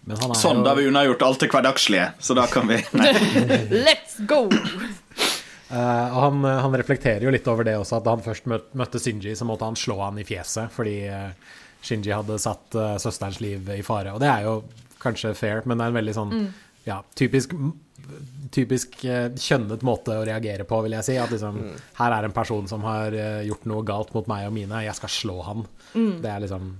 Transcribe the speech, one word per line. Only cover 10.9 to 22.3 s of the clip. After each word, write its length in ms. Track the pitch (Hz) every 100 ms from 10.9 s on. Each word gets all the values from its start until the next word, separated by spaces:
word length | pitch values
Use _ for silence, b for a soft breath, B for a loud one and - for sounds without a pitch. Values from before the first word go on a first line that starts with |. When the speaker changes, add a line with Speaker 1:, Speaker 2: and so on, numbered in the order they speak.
| 101 101
Speaker 1:
eh, 480 | 98 98 90 B B B B -
Shinji 240 | 113 104
hadde 240 | 104 104 107
satt, 320 | 113 104 _
eh, 220 | 113 107 101
søsterens 400 | 117 - 98 92
liv 300 | 107 98 95
i 80 | 101 101
fare. 240 | 110 98
Og 80 | 101
det 80 | 143
er 140 | 120 104
jo 80 | 110 - - - -
kanskje 340 | 127 107 110 101
fair, 240 | 110 107
men 140 | 127 117
det 80 | 117
er 80 |
en 60 | 120
veldig 160 | 107 107
sånn, 160 | 104
Speaker 3:
Mm. 160 | 226 202 190 B _
Speaker 1:
ja, 140 | - 98 -
typisk, 400 | - 131 135 131 170 139 - _ - - 147 139 131 143
typisk, 540 | - 123 127 - -
eh, 240 | 131 123 120 127
kjønnet 480 | - 143 104 107 127
måte 320 | 110 - 110
å 80 | 110
reagere 400 | 110 110 98 98
på, 160 | 113
vil 160 | 110 110
jeg 60 |
si. 120 | 107 131
At 140 | 117
liksom, 240 | 113 104
Speaker 4:
Mm. 260 | 104 110 71 - -
Speaker 1:
"Her 140 | 120
er 120 | 113
en 80 | 107